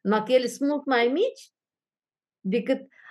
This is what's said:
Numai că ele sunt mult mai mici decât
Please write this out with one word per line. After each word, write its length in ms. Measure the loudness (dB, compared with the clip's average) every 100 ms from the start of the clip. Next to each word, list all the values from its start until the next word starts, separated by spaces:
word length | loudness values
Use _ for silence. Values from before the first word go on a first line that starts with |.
Numai 220 | -2 -2
că 80 | 2
ele 160 | 2 2
sunt 220 | -2 -2
mult 160 | -2 0
mai 220 | 2 2
mici 460 | 0 -2 -4 -18 _ _ _ _ _ _ _ _ _
decât 480 | -4 -2 0 -2 -4 _ -20